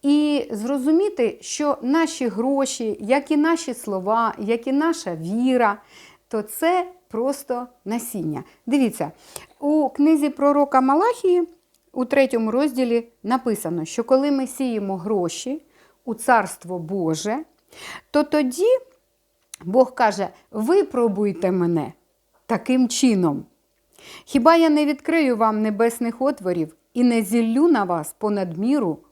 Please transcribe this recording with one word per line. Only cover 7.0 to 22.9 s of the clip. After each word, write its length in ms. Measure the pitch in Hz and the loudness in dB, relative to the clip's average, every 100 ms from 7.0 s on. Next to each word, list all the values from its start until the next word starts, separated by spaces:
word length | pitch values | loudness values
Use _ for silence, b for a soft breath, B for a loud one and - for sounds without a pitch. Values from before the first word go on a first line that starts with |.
| _ | _
просто 580 | 220 254 277 - 240 247 _ | -4 -4 -4 -6 -8 -8 _
насіння. 600 | - 233 233 202 156 151 b b - | -8 -6 -6 -8 -6 -8 b b -2
Дивіться, 460 | 277 240 - 151 B B B B _ | 0 0 -2 -8 B B B B _
у 280 | 285 311 269 | 0 2 0
книзі 420 | 269 294 320 294 | 2 4 4 2
пророка 500 | 294 285 285 285 269 | 2 2 4 4 2
Малахії 680 | 262 285 440 480 381 359 339 _ _ _ _ | 4 2 2 0 2 2 0 _ _ _ _
у 120 | - | -6
третьому 460 | 254 277 269 240 220 | 0 2 2 0 -2
розділі 580 | 233 294 247 247 233 233 _ | 0 0 0 0 0 -2 _
написано, 640 | 202 254 240 202 170 170 | -2 -2 0 -4 -4 -4
що 200 | 160 - | -4 -6
коли 260 | 233 262 285 | 2 2 2
ми 160 | 277 262 | 0 -2
сіємо 500 | - 262 220 196 190 | -4 -4 -4 -4 -6
гроші 680 | 180 208 170 - 247 302 _ b b b | -2 -2 -2 -4 -8 -10 _ b b b
у 100 | - | -10
Царство 640 | 226 - 240 190 - 170 180 | -6 2 2 2 -10 -10 -10
Боже, 600 | 156 196 165 156 196 254 320 _ _ B B B _ | -6 -4 -2 -2 -4 -6 -8 _ _ B B B _
то 120 | 294 | -2
тоді 560 | 294 302 254 254 415 508 - _ _ _ _ _ _ - | 0 0 0 0 2 2 -2 _ _ _ _ _ _ -14
Бог 300 | 165 226 247 | -2 2 2
каже: 340 | - 226 190 196 b b | 2 0 0 -6 b b
"Випробуйте 1000 | - 220 381 302 247 233 196 208 - 190 | -6 2 2 2 0 0 0 -2 0 0
мене 400 | 185 170 170 135 - _ _ _ _ _ | 2 2 0 -2 -10 _ _ _ _ _
таким 420 | 220 220 254 | -6 0 0
чином. 560 | 247 | 2